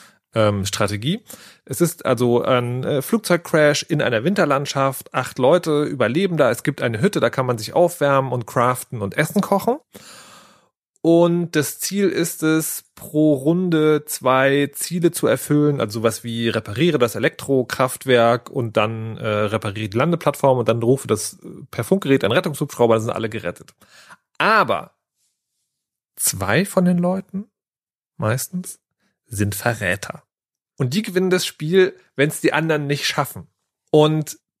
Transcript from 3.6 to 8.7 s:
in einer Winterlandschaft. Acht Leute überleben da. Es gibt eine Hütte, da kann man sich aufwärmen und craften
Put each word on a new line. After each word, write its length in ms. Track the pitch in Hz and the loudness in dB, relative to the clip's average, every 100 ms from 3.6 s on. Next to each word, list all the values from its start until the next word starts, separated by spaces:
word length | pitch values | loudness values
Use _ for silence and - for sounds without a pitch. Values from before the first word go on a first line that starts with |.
| 147 147 | 4 2
in 180 | - 151 | -2 -2
einer 220 | 117 113 | 0 0
Winterlandschaft. 920 | 147 208 151 135 139 139 135 135 - | 0 0 2 0 -2 -2 -2 -2 -8
Acht 240 | 143 123 - | -6 -4 2
Leute 460 | 127 175 165 147 | 4 4 2 -2
überleben 520 | 147 135 113 147 196 160 | -2 0 0 0 0 2
da. 140 | 127 | 2
Es 140 | 117 | 2
gibt 180 | - 139 | -4 -2
eine 180 | 127 110 | -2 0
Hütte, 200 | 190 170 | 0 2
da 100 | 117 | 0
kann 160 | - 127 | 0 -2
man 140 | 117 | -2
sich 140 | 110 | -2
aufwärmen 580 | - 175 - 143 139 135 | 2 2 2 2 2 2
und 160 | 120 - | -2 -2
craften 560 | 127 120 | 0 2